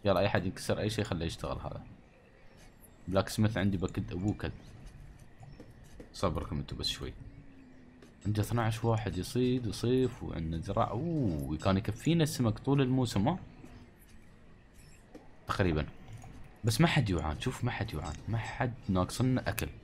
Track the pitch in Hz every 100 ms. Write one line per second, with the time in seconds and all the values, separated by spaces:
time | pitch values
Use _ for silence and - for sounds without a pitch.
0 | 101 92 98 104 90 - - 98 104 107
1 | 101 87 82 - 71 71 73 - - -
2 | - - - - - - - - - -
3 | - 95 95 - 107 110 98 95 90 -
4 | - 87 104 92 80 - - - - -
5 | - - - - - - - - - -
6 | - - 92 78 73 76 69 - 76 -
7 | 67 - - - - - - - - -
8 | - - - 107 101 117 110 110 117 113
9 | 110 85 90 120 123 127 113 - 113 131
10 | 127 - 85 82 80 82 98 98 113 107
11 | 170 160 113 76 67 76 98 95 101 -
12 | - 170 151 - 117 107 - 139 131 131
13 | 117 98 110 180 - - - - - -
14 | - - - - - - - - - -
15 | - - - - - - 92 78 73 -
16 | - - - - - - 113 - 131 156
17 | 107 85 78 71 127 - 123 - 104 76
18 | 76 - - 113 - - 127 113 - 92
19 | 90 - 127 127 - - 82 -